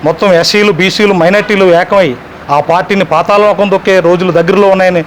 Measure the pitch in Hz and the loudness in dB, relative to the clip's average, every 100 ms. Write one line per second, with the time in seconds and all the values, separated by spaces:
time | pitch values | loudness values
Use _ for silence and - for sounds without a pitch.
0 | 147 165 208 170 165 208 208 165 185 - | -4 -2 0 2 2 0 0 0 -2 0
1 | 208 190 165 208 202 202 190 170 180 202 | 0 2 2 0 -2 0 2 2 2 0
2 | 170 120 - - - 143 147 170 180 196 | 0 -4 -14 -20 -4 -2 0 -2 -2 -4
3 | 175 160 170 202 208 180 202 190 196 190 | -2 -2 0 0 2 0 0 -2 0 0
4 | 170 175 185 165 170 185 196 190 185 180 | 2 0 0 0 0 2 2 2 2 0